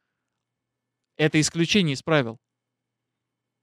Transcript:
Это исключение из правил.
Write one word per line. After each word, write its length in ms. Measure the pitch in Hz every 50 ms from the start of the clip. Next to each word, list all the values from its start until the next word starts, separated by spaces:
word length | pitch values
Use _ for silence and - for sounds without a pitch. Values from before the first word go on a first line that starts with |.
| _ _ _ _ _ _ _ _ _ _ _ _ _ _ _ _ _ _ _ _ _ _ _
Это 240 | - 151 156 - 156
исключение 540 | 151 - - 165 170 160 - 214 185 156 139
из 80 | 123 -
правил. 360 | - 160 151 131 117 110 - _ _ _ _ _ _ _ _ _ _ _ _ _ _ _ _ _ _ _ _ _ _ _ _